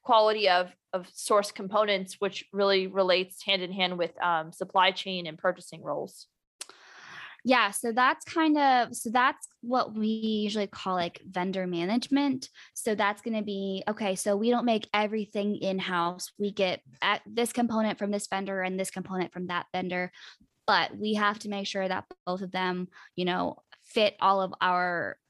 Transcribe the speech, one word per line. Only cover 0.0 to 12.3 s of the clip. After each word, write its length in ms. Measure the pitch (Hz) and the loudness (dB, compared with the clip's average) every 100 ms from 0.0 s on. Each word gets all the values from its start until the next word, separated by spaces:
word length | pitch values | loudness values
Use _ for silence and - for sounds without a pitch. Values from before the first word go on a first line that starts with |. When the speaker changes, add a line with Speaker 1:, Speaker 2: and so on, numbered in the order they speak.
Speaker 1:
quality 460 | - 226 214 214 196 | 6 6 6 4 4
of, 260 | 180 180 - _ | 4 2 -8 _
of 140 | 185 180 | -8 -8
source 380 | - - 214 202 | -12 2 2 2
components, 640 | - 190 214 214 196 190 - | -8 -2 2 2 0 -2 -4
which 260 | 196 190 - | -4 -4 -8
really 340 | 196 196 196 190 | 0 2 2 2
relates 560 | 190 185 180 180 - | 0 4 4 2 -6
hand 180 | - 196 | -2 0
in 100 | 180 | -2
hand 260 | 196 180 180 | -2 -2 0
with, 140 | 170 - | -4 -2
um, 280 | 175 165 160 | 0 0 -2
supply 400 | - 185 190 190 | -10 0 4 4
chain 360 | 190 196 185 170 | 2 -6 -6 -6
and 100 | 156 | -2
purchasing 460 | 185 180 - 165 | -2 -2 -12 -12
roles. 440 | 151 147 170 - - _ _ _ - - - - - - - - | -6 -6 -6 -12 -20 _ _ _ -18 -18 -20 -20 -20 -18 -18 -8
Speaker 2:
Yeah, 280 | 240 254 202 | 2 4 4
so 200 | - 240 | 0 -2
that's 340 | 226 254 311 - | 4 4 2 -4
kind 320 | 330 320 302 | 2 4 4
of, 380 | 269 254 233 247 | 6 4 2 -4
so 140 | 233 | -2
that's 360 | 247 262 302 - _ | 2 2 0 -16 _
what 320 | 233 254 - | -2 0 0
we 140 | 214 214 | 0 -2
usually 600 | 220 220 214 208 214 202 | 0 0 0 0 -2 -4
call, 280 | - 196 180 | -4 -2 -2
like, 260 | 175 - - | -2 -6 -8
vendor 380 | 185 185 190 180 | -4 -2 -2 -2
management. 840 | 170 175 240 - 277 285 | -2 0 -2 0 0 2